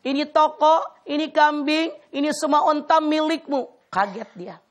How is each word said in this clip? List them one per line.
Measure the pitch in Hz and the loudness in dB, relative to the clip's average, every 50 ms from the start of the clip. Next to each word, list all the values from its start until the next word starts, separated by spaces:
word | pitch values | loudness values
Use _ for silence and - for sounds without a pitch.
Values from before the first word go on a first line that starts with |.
'Ini | _ 247 277 277 302 294 - | _ -4 -4 -2 -4 0 2
toko, | 311 311 302 302 311 294 311 311 330 - - - _ _ | 2 2 2 2 2 4 4 4 4 2 -4 -14 _ _
ini | 359 285 294 311 311 | -6 -4 -4 -4 -2
kambing, | 311 311 302 302 294 294 294 277 302 311 330 330 - - _ _ - | 2 2 2 2 2 0 -2 -2 0 0 -2 -4 -6 -12 _ _ -6
ini | 269 285 302 294 | -4 -2 -2 -2
semua | 294 - 302 285 294 - - 311 | -4 -2 0 0 2 2 2 0
unta | 294 294 - 330 320 311 | 0 0 2 2 2 2
milikmu.'" | 302 302 311 311 311 330 302 - - 277 269 240 - _ _ _ _ - | 2 0 0 0 -2 -2 -4 -4 -4 -4 -4 -4 -6 _ _ _ _ -4
Kaget | 185 196 208 185 220 220 - _ | -4 -4 -4 -4 -14 -16 -16 _
dia. | 185 175 196 170 - _ _ | -16 -16 -16 -16 -20 _ _